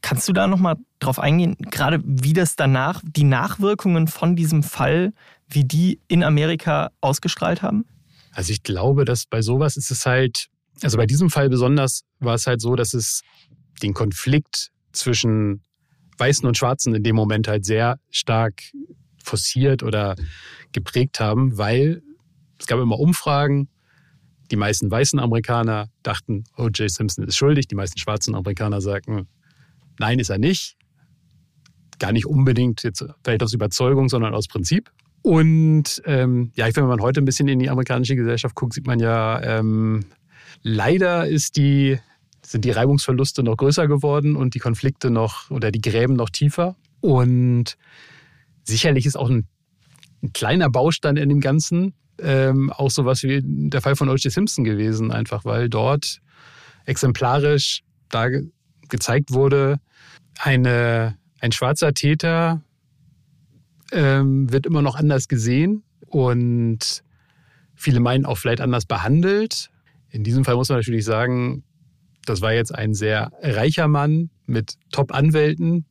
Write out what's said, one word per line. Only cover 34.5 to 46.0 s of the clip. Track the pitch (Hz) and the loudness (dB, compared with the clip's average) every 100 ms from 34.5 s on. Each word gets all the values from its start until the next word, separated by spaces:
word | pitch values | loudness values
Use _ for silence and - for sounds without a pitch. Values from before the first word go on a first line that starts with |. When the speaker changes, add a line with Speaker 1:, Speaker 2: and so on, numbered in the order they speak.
| 107 87 190 - _ _ _ | -6 -2 -2 -4 _ _ _
Speaker 2:
Und, | - 160 160 160 160 156 147 - - | 2 4 6 6 4 4 0 -6 -2
ähm, | 135 127 123 117 - | 0 2 0 -2 -2
ja, | 113 | 0
ich, | |
wenn | 117 135 | 2 2
man | 120 | 2
heute | 113 135 | 0 2
ein | 135 | 0
bisschen | 127 139 | 0 0
in | 131 | 2
die | 131 | 0
amerikanische | 127 127 123 123 131 | -2 -2 -2 0 0
Gesellschaft | 117 117 120 | 0 -2 -4
guckt, | - 123 | -6 -6
sieht | - 131 | -6 -2
man | 117 | 0
ja, | 117 117 110 113 | 2 0 0 -2
ähm, | 120 113 110 110 110 110 98 _ _ - - - | -2 -2 0 0 0 -2 -4 _ _ -20 -20 -10
leider | 113 107 110 180 180 175 156 | -4 0 2 2 2 0 0
ist | 151 - - | -2 -2 0
die, | 139 139 135 131 _ _ _ _ | 2 4 2 0 _ _ _ _
sind | - 113 | -8 -4
die | 113 | -2
Reibungsverluste | 110 127 143 - 127 139 - | 0 2 2 0 0 -2 0
noch | 120 110 | -2 2
größer | 139 147 156 | 2 2 2
geworden | 143 147 147 147 | 2 0 0 0
und | 151 127 | 0 -2
die | - | -2
Konflikte | 123 113 135 - 127 | -4 -2 -2 -2 0
noch | 113 113 - - | 0 0 -4 -8
oder | 135 110 | -4 -2
die | 107 | -2
Gräben | 110 110 | -2 0